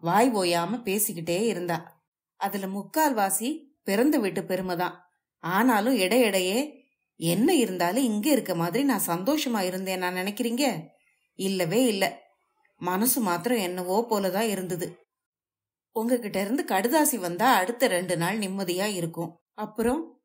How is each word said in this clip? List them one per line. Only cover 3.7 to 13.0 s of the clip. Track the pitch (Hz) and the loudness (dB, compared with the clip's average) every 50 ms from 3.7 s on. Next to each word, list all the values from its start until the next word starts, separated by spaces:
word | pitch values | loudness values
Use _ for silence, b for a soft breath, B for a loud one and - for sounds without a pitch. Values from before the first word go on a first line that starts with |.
| _ _ - | _ _ -4
பிறந்த | 202 196 214 254 302 311 269 | -2 2 4 4 4 4 4
வீட்டு | 208 185 170 196 | 2 0 -2 -2
பெருமைதான். | 170 - 185 185 185 185 175 175 180 - - - _ _ _ _ _ _ _ _ | -4 -2 -4 -4 -2 -4 -2 -2 -2 -4 -4 -10 _ _ _ _ _ _ _ _
ஆனாலும் | - 165 185 202 240 262 226 202 208 262 269 | -6 -2 0 2 4 4 4 4 4 2 2
இடையிடையே, | 208 185 185 220 262 240 208 190 190 180 185 202 247 302 - - - _ _ _ _ _ _ _ | 2 2 4 4 4 4 4 4 2 0 2 0 0 -2 -4 -8 -18 _ _ _ _ _ _ _
"என்ன | - 165 165 175 202 247 359 370 | -4 -2 0 2 4 4 4 4
இருந்தாலும் | 269 233 185 185 175 170 175 196 269 277 | 4 2 2 0 0 0 0 2 0 0
இங்க | 226 208 208 208 311 | 0 0 0 2 2
இருக்க | 277 226 - - 170 | 2 2 2 -2 -2
மாதிரி | 170 165 175 165 247 285 | -2 -2 -2 0 0 0
நான் | 277 226 190 - | 2 0 0 0
சந்தோஷமா | 180 170 175 190 269 302 302 - 254 233 208 | -2 -4 -2 0 0 0 0 0 -2 -2 -2
இருந்தேன் | 185 180 185 185 190 190 185 185 | -2 -2 -4 -4 -4 -4 -4 -2
நான் | 180 180 180 | -2 -4 -2
நினைக்கிறீங்க? | 185 185 202 208 226 233 233 233 240 294 254 185 160 165 - _ _ _ _ _ _ _ _ _ | -2 -4 -4 -4 -4 -4 -4 0 0 0 0 0 -2 -8 -14 _ _ _ _ _ _ _ _ _
இல்லவே | - 190 190 196 185 175 160 196 240 262 | -4 -4 -2 0 0 0 2 2 4 4
இல்ல. | 233 202 196 190 - - - - _ _ _ _ _ _ _ _ _ _ | 4 4 2 0 -2 -2 -8 -20 _ _ _ _ _ _ _ _ _ _
மனசு | _ 170 175 185 190 | _ -4 -2 0 0